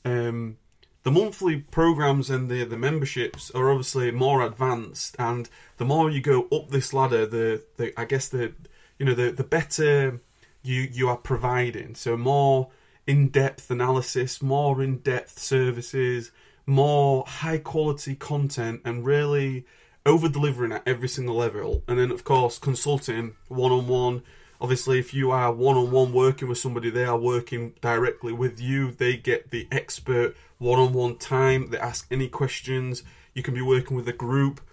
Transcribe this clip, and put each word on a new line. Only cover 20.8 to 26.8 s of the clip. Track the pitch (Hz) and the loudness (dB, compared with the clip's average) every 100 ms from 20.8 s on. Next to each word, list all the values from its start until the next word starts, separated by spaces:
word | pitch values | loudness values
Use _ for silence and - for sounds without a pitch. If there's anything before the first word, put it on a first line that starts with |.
| - | -2
every | 123 127 | -2 -2
single | - 123 117 | -4 -4 -2
level. | 117 104 101 110 - | -2 -2 -4 -4 0
And | 123 | 2
then, | 127 | 2
of | 123 | 0
course, | - 135 117 - | 2 2 2 0
consulting | - 131 143 139 - 113 113 107 - | -4 -2 0 0 -2 -6 -6 -10 -10
one-on-one. | 127 127 127 123 127 123 123 - - - - | 0 2 2 2 0 0 -2 -8 -20 -20 -8
Obviously, | 120 131 - 127 | -2 0 2 0
if | 123 | 0
you | 135 131 | 0 2
are | 127 123 | 2 2
one-on-one | 117 127 131 123 131 127 | 2 4 4 4 4 4
working | 123 131 135 131 | 4 4 2 -2
with | 120 | -6
somebody, | 131 120 | -6 -4